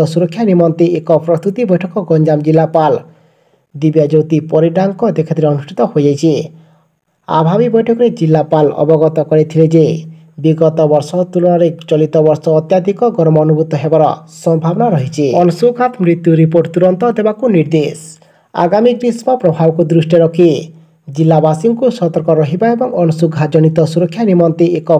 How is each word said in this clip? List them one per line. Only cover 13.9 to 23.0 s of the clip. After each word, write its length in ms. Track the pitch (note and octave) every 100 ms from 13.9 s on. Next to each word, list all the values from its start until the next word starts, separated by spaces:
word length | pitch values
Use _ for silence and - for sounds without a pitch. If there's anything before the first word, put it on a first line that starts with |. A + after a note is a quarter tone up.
| D#3 D3 - - -
ସମ୍ଭାବନା 440 | E3+ E3 E3 G3 A#3+
ରହିଛି। 320 | D#3 B2+ - C#3+ F3
ଅଂଶୁଘାତ 500 | F3 E3 A#3+ A#3+ B3 A#3+
ମୃତ୍ୟୁ 280 | F3 E3+ E3 D#3+
ରିପୋର୍ଟ 260 | D#3+ E3+ E3
ତୁରନ୍ତ 280 | F3 F#3 F#3 A#3+ A#3
ଦେବାକୁ 280 | G#3+ G#3 B3+
ନିର୍ଦ୍ଦେଶ। 520 | F3 D3 E3 C#3+ - - - _ _ _
ଆଗାମୀ 360 | - E3+ G3+ A#3+
ଗ୍ରୀଷ୍ମ 340 | A#3+ A#3+ A#3 - B3+
ପ୍ରଭାବକୁ 380 | F3+ D#3+ E3 D#3+
ଦୃଷ୍ଟିରେ 360 | D#3 E3 D#3+ E3+
ରଖି 280 | E3 E3 E3+ C3 - - _ _ -
ଜିଲ୍ଲାବାସୀଙ୍କୁ 800 | C#3 D#3+ D#3 D#3 D#3 A#3 A#3 B3+
ସତର୍କ 380 | A#3 E3+ E3 D#3+ D#3
ରହିବା 260 | C#3+ F3+ A3+
ଏବଂ 140 | A#3 B3+ F3+